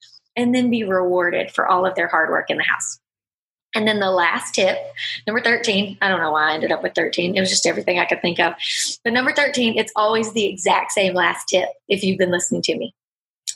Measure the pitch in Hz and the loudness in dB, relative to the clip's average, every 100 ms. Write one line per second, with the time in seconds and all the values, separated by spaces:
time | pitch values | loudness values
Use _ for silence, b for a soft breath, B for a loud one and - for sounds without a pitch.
0 | B B B - 240 254 247 233 202 185 | B B B -2 0 2 2 0 0 0
1 | 180 180 175 175 - - - 185 185 185 | 2 2 2 0 -4 -2 2 2 2 0
2 | 170 165 160 160 - 151 156 139 - - | 0 2 2 0 0 -2 0 -2 -4 -12
3 | _ _ _ _ _ _ _ 220 214 208 | _ _ _ _ _ _ _ 0 2 2
4 | 190 185 170 247 - - 190 - - - | 2 2 2 0 -4 0 2 0 -6 -10
5 | B B - 233 233 233 226 196 202 - | B B -4 0 2 0 2 0 0 0
6 | 202 180 156 151 156 156 160 160 160 - | 0 0 0 2 2 0 0 -2 -2 -2
7 | 156 - 175 190 185 196 170 170 185 175 | -2 -2 -2 0 0 2 0 -2 0 0
8 | 175 160 180 170 170 - B B B B | 0 0 -2 0 0 -2 B B B B
9 | 233 240 262 294 277 247 233 220 220 - | -2 0 0 0 0 2 0 0 -2 0
10 | 214 220 220 226 202 190 196 185 - - | 2 2 0 -2 -2 0 2 2 2 0
11 | 190 180 170 - - 185 - - - 196 | 0 2 0 0 0 0 0 -6 -4 -2
12 | 196 190 180 175 - 175 - 165 - - | 0 0 2 0 0 -2 -2 -4 -6 -12
13 | _ _ _ _ - | _ _ _ _ -14